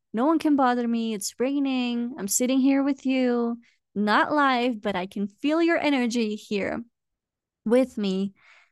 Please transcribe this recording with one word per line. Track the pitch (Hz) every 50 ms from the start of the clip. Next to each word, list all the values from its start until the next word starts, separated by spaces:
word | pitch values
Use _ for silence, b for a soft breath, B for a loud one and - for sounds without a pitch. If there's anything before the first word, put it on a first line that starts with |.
| _ _ -
no | 214 247
one | 302 330 302
can | - 311 294
bother | 277 269 247 247 240 240
me. | 233 233 233 226 226 220
It's | 196 - - - -
raining. | 240 269 277 285 277 269 262 254 247 240 240 240 240 240 269
I'm | - 190
sitting | 202 - - 247 247 269 269
here | 254 277 269 277 269
with | 285 277 277 -
you, | 262 262 262 254 247 240 240 233 233 240 233 b b b b _ _ _
not | 196 208 208 214 262 320 -
live, | 302 302 285 269 262 240 240 254 247 208
but | - 214 190
I | 180 180
can | 196 - 208 202
feel | 202 - _ - 285 302 330
your | 339 330 339
energy | - - 294 285 262 247 233 220 240 226 214 208
here | 214 - - 214 196 190 190 - - 233 - _ _ _ _ _ _ _ _ _ _ _ _ _ _ _
with | 214 233 254 262 254 -
me. | - 208 196 185 190 196 196 b b b b b b b b